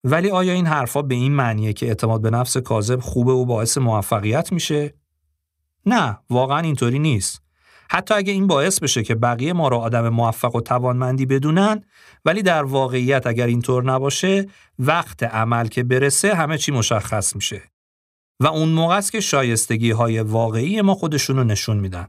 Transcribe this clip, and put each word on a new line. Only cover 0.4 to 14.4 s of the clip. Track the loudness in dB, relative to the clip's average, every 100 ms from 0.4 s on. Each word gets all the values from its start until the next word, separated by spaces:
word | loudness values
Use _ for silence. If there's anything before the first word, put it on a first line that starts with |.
| 0
این | 0 0
حرفا | 0 -2 -4
به | -2
این | 0 2
معنیه | 2 0 0 -2
که | -2 -4
اعتماد | 0 0 0
به | 0
نفس | 0 0 -4
کاذب | -2 -2 0 -2
خوبه | -2 0 2
و | 2
باعث | 2 0 0 0
موفقیت | 2 0 0 -2 0 0 0
می‌شه؟ | -4 -2 -2 -4 _ _ _ _ _ _ _ _ _ 0
نه، | 2 0 -4 _
واقعاً | 0 0 0
اینطوری | 0 0 0 2
نیست. | 0 0 -2 -8 _ _ _ _ -4
حتی | -4 0
اگه | 0 0
این | 0 2
باعث | 2 2 0
بشه | -2 -2
که | -2
بقیه | 0 0 0 -2
ما | 0 0
رو | 0
آدم | 0 0 0
موفق | 2 0 0 -2 -2
و |
توانمندی | 0 0 0 0 -2 -2 0
بدونن، | 0 2 2 2 0 -8 _ -20 -4
ولی | -2 2
در | 2 2
واقعیت | 2 0 0 0 2 2 0
اگر | 0 0
اینطور | 0 0 0
نباشه، | 0 0 -2 -2 0 0